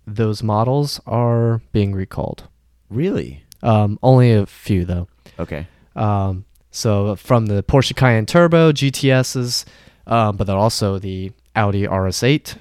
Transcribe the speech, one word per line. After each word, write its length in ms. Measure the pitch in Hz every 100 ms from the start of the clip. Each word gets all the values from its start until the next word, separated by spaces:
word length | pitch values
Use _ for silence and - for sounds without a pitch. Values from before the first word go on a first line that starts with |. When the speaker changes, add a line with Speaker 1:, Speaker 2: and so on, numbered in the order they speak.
| -
Speaker 1:
those 360 | 104 110 107
models 580 | 107 107 117 139 143 - -
are 540 | 113 120 117 117 113 -
being 200 | 110 98
recalled. 500 | 95 95 - - - - _ _ _ _
Speaker 2:
Really? 540 | 107 180 214 64 69 - -
Speaker 1:
Um, 360 | - 107 104 107
only 300 | 127 131 123
a 140 | 110 98
few, 380 | - - 98
though. 240 | 87 87 90 _ _ -
Speaker 2:
Okay. 280 | 87 76 87 _ _ -
Speaker 1:
Um, 480 | 107 101 98 95 - _ _
so 460 | - 117 101 101 98
from 300 | - 123 110
the 160 | 101
Porsche 320 | - 139 - -
Cayenne 300 | 131 113 110
Turbo, 460 | 175 170 165 160
G 180 | 147 139
T 200 | - 135
Ss, 540 | 131 127 131 123 - - - _ _ -
um, 300 | 117 107 101
but 100 | 101
then 100 | 98
also 420 | 110 - 101 98
the 340 | 98 92 95 - _ 120
Audi 300 | 104 98 101
R 200 | 95 95
S 160 | -
eight 340 | 120 151 - -